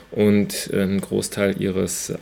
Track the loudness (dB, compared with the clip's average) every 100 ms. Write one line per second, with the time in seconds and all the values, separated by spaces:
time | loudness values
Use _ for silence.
0 | -8 2 4 4 2 -4 -4 0 0 0
1 | -2 -4 -2 0 0 2 0 0 -2 -4
2 | -6 -6